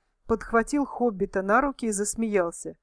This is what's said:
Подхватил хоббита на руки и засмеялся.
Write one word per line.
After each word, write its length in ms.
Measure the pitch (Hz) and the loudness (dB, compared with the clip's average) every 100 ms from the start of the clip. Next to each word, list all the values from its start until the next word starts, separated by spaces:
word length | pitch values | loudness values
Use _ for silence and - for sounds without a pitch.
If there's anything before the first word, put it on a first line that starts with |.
| _ _ - | _ _ -4
Подхватил 600 | 226 - 226 220 294 269 | -2 2 0 2 0 -2
хоббита 560 | - 240 185 196 196 | 0 -2 0 -2 -2
на 200 | 190 233 | 2 4
руки 240 | 285 - 226 | 2 -2 -4
и 60 | |
засмеялся. 840 | 196 208 - 226 202 170 - 160 - | -2 -4 -2 0 2 0 -4 -14 -14